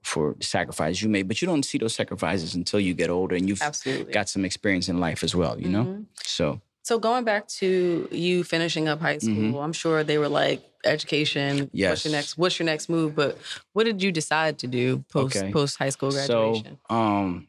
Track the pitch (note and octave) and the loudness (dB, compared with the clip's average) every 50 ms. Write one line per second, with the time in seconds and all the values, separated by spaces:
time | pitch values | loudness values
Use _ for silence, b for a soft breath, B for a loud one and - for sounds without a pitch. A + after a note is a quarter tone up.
0 | - - - D#2+ D2+ D2 - - - - - F#2+ E2+ - - - D#2 D#2 F#2 F#2 | -8 -6 -2 0 0 0 -2 -4 -6 -2 -2 -2 -2 -2 -2 -4 -2 -2 -2 -2
1 | G#2+ G#2+ G#2 G2 G2 F#2+ A2 - F3 F#3 E3+ C#3+ C3+ - - C#3+ - A2+ - - | 0 0 0 0 0 -2 -2 -2 -2 0 0 0 -2 -2 -2 -2 -2 -2 -2 -2
2 | G#2+ - G#2 F#2+ F#2 D#2+ F#2+ F#2+ D#2+ - - F2 F2 - - G#2 G2 F2+ E2+ D2+ | -4 -4 -2 -4 -2 0 0 -2 -2 -4 -4 -4 -4 0 0 0 2 0 0 0
3 | E2+ E2 F2 F2+ F#2+ F2 F2+ F2 F#2 G2 G2+ F#2+ D3+ D3 D3+ - - C3 C3+ - | 0 0 0 0 0 0 0 0 0 0 0 0 -2 -4 -4 -4 -4 -4 -4 -4
4 | - - - G#2 F#2+ - - G2 F#2+ F2+ - - - G#2 F#2+ F2+ F#2 G2 E2+ F2 | -4 -2 -2 -2 -2 -2 -2 -2 -2 -2 -4 -2 0 0 0 0 0 0 0 0
5 | F2 D#2+ D#2 - - D#2+ - F2 E2+ C2 - - F2+ F2+ F2+ G#2+ B2 F#3 G3 G#3 | 0 0 -2 -2 -2 0 2 2 2 0 0 -2 -2 0 0 0 0 -2 -4 -8
6 | A3 - _ - - - - - D#2+ D2 - G#2+ _ _ _ _ - - A#3 A3+ | -12 -16 _ -10 -8 -6 -2 0 0 -2 -2 -4 _ _ _ _ -4 -2 -2 0
7 | G#3 A3 A#3+ B3+ A#3+ A3 G3+ G#3 G#3 - - - F#3+ F#3 F#3 F#3 F3+ F3 E3+ D#3+ | 2 2 0 2 2 0 0 0 -2 -6 -6 -2 0 2 2 4 4 2 2 0
8 | - - - - E3+ F3+ F3+ F3 E3+ - E3+ E3 E3+ E3+ D#3 D#3+ D#3 D#3 D3 D3+ | -2 -4 -4 -2 0 2 2 2 2 0 0 0 0 0 0 0 0 0 0 0
9 | D#3+ C#3 D3 D3+ A2+ A2+ G#2+ G#2+ A2 A2 A#2+ C#3 C#3+ D#3+ D#3+ - - E3 D#3+ D#3 | 0 -2 0 0 0 0 2 2 2 2 0 0 -2 -4 -4 -2 0 2 2 2
10 | D3+ D3+ D3+ D3+ D3 C#3+ C#3+ D3 D3 C#3+ C#3+ C3+ - - _ _ - B2 D3 D3+ | 2 2 2 2 2 2 2 2 2 2 2 -2 -4 -16 _ _ 0 2 2 2
11 | - - D#3+ D3 D3+ D3 - D3 C#3+ C#3 C#3 C#3+ C#3+ C3+ - - F#2+ F2+ E2+ F#2+ | 0 -2 0 0 0 0 0 0 0 0 0 0 -2 -2 0 0 2 2 2 0
12 | - D#3 D3+ D3 D3 - - D3+ F3 F#3 - - E3+ D#3+ D#3 D3+ - - E3+ E3 | 0 -2 -2 -2 -2 -4 -2 0 0 0 2 0 0 -2 -2 -2 -2 -2 0 0
13 | D#3+ D3+ D3+ D3+ C#3+ B2+ - - B B B B B B - G3+ A3+ A3+ G#3+ F#3 | 0 0 2 2 0 0 0 -4 B B B B B B 0 2 2 2 2 2
14 | F#3+ G3 E3+ D#3+ D3+ - D3+ D#3 D#3+ D#3 D3 - - B2+ B2+ B2 B2 B2+ C3 C3+ | 0 0 0 0 0 0 0 2 2 0 0 -2 -6 -4 0 2 2 2 0 0
15 | C#3 _ - D3 C3 C3+ B2 G2+ F#2+ G2 G#2 D3+ C#3+ C#3 - - C#3 C3+ C3+ - | -4 _ 0 0 0 2 0 -2 -2 0 2 0 0 0 0 -2 -2 -2 -2 -2
16 | C3+ C3+ C#3 C#3 C#3 B2 A#2+ A2+ A2 A2+ A2+ A2 A2 - - - _ - A2+ A#2 | -2 -2 -2 -2 0 2 2 2 4 2 2 0 -4 -8 -16 -16 _ -2 0 2
17 | A2 G#2+ G2+ G2+ G2 F#2 F2 E2+ - | 4 4 4 4 2 0 -2 -4 -8